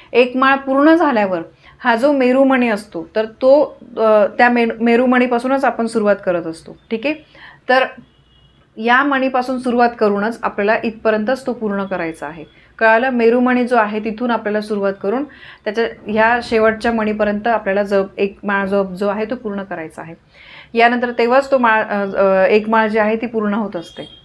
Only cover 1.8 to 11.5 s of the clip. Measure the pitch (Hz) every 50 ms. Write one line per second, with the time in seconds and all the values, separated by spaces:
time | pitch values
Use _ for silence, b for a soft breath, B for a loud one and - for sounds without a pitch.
1.8 | - 247 233 220 247 294 294 269 254 247 254 269 269 262 262 254 247 240 214 202
2.8 | - - - 170 165 - - 214 220 220 - - 262 262 277 302 285 - - -
3.8 | - - - - 220 220 214 214 202 - - - 240 240 240 240 233 233 - -
4.8 | 233 233 233 233 254 247 254 247 247 247 247 240 240 254 269 269 277 240 226 -
5.8 | 233 226 - 226 208 208 202 202 - 190 180 170 165 165 160 - - - 165 -
6.8 | _ - 226 226 226 285 311 302 B B B B B B B B B - 254 262
7.8 | 262 - - - - _ _ _ _ _ _ _ _ _ _ _ _ _ - 214
8.8 | 220 233 240 262 285 294 277 262 262 269 262 262 247 262 262 247 254 254 233 247
9.8 | 240 233 233 - 220 208 202 202 202 226 233 - - 202 196 - 202 208 226 -
10.8 | - 233 208 - - 226 220 214 214 214 262 254 - 262